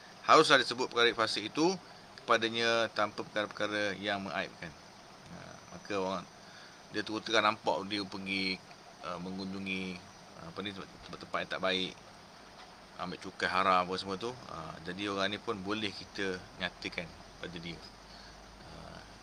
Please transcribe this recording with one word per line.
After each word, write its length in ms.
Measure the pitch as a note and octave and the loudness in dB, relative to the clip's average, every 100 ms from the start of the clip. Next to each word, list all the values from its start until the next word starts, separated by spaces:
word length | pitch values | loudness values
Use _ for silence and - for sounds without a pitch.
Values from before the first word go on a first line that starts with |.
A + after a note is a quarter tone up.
| - - - | -18 0 10
haruslah 320 | C#3 D3+ C#3 | 10 12 8
disebut 320 | A#2 A#2+ B2+ | 8 0 0
perkara 160 | A#2+ A#2 | 6 6
fasik 400 | G#2 A2 - G#2+ | 6 2 0 -2
itu 240 | - E3 F#3 - - - - - | 2 2 2 -4 -18 -18 -6 4
kepadanya 640 | A2+ A2+ A#2 A#2 A#2 A2 - | 4 4 2 4 4 4 2
tanpa 240 | G#2 - | 0 0
perkara-perkara 720 | A2 G#2+ G#2 - G#2+ G#2 G#2 F#2 | -4 -2 -2 0 0 2 0 0
yang 240 | G#2 G2+ G2 | -2 -2 -2
mengaibkan. 480 | E2+ D#2 - E2+ - - - - - - | -2 -4 -6 -12 -12 -18 -20 -20 -20 -16
Ha, 40 | F2 F2+ - - | -14 -14 -16 -16
maka 240 | F2 - | -12 -2
orang, 320 | G2+ F#2 F#2+ E2+ - - - - - - | 0 0 -2 -6 -14 -18 -18 -18 -18 -8
dia 80 | G#2 | -4
terus 240 | G#2+ G#2+ | -2 -4
terang 240 | G2 A2 G#2+ | 2 4 4
nampak 400 | G#2+ A2 E2 G2 | 4 2 0 0
dia 160 | G#2 | -4
pergi, 560 | G2 G2 F#2+ F#2+ F#2+ F#2 - - - - D2+ | -4 -6 -4 0 0 -2 -8 -18 -18 -12 -8
uh, 80 | F2 | -6
mengunjungi, 800 | F#2 F#2+ F#2+ G2 G2 F#2+ F#2 F2+ - - - - | -6 -6 -6 -6 -4 -4 -4 -8 -12 -18 -18 -16
uh, 20 | E2 | -12
apa 60 | - | -8
ni, 160 | G2+ F#2+ | -8 -8
tempat-tempat 640 | D2+ - - - - E2+ | -12 -14 -14 -12 -4 -4
yang 100 | F#2 D#2 | -2 0
tak 60 | |
baik, 280 | F#2 F#2 F#2 - - - - - - - - - - - | 2 2 0 -6 -16 -20 -20 -20 -20 -18 -18 -18 -16 -8
ambil 180 | F2+ D#2+ | -6 -6
cukai 300 | F#2+ - F#2+ | -8 -2 2
haram 400 | F#2 F#2+ F#2 F2+ | 4 6 6 6
apa 60 | F#2 | 0
semua 240 | G2 F#2+ | -2 -4
tu. 80 | A#2 B2+ - | -4 -8 -10
Ha, 240 | D#2 D#2+ E2 | -10 -10 -8
jadi 240 | E2 F#2 G#2 | -8 -4 -2
orang 240 | G2 G2 | 2 0
ni 80 | G#2 | 0
pun 160 | - G#2+ | -4 -4
boleh 320 | F#2 G#2+ G#2 | -2 -2 -2
kita 480 | F#2 F2 - G2 F2+ - - | -4 -10 -4 -2 -2 -6 -6
nyatakan 480 | F2+ - G2+ - E2 - - - | -6 -4 -6 -6 -8 -10 -16 -12
pada 160 | F2 E2+ | -10 -8
dia. 240 | E2+ D#2+ | -10 -10
Ha, 1200 | - - - - - - - - - G1+ G1+ G1+ - - | -12 -18 -18 -18 -18 -18 -18 -18 -16 -14 -14 -14 -16 -18